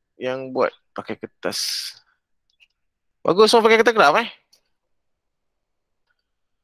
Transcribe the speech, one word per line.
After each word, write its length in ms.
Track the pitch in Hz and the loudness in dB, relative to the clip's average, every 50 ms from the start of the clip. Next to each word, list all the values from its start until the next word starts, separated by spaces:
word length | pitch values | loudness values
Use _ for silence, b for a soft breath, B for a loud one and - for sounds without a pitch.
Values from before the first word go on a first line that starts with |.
| _ _ _ | _ _ _
yang 380 | - - 127 127 131 131 131 131 | -10 -8 -8 -8 -8 -10 -8 -4
buat 180 | 135 117 - - _ _ _ - | -2 -2 -2 -4 _ _ _ -16
pakai 240 | - - - 110 - | -16 -12 -12 -12 -12
kertas. 720 | - - _ _ - 90 101 - - - - - - - - - _ _ _ _ _ _ _ _ _ _ _ _ _ _ _ _ _ _ _ _ _ _ _ _ - | -12 -20 _ _ -8 -8 -6 -6 -8 -8 -8 -10 -10 -14 -16 -20 _ _ _ _ _ _ _ _ _ _ _ _ _ _ _ _ _ _ _ _ _ _ _ _ -4
Bagus 260 | 147 165 190 220 214 | -2 2 2 2 4
semua 140 | - 233 214 226 | 4 2 4 4
pakai 140 | 226 220 226 | 2 4 2
kertas 140 | 247 226 214 | 2 2 4
graf, 180 | 165 143 156 214 | 4 4 4 2
eh. 80 | 233 214 - _ _ _ _ _ _ _ _ _ _ _ _ _ _ _ _ _ _ _ _ _ _ _ _ _ _ _ _ _ _ _ _ _ _ _ _ _ _ _ _ _ _ _ _ _ | -2 -4 -10 _ _ _ _ _ _ _ _ _ _ _ _ _ _ _ _ _ _ _ _ _ _ _ _ _ _ _ _ _ _ _ _ _ _ _ _ _ _ _ _ _ _ _ _ _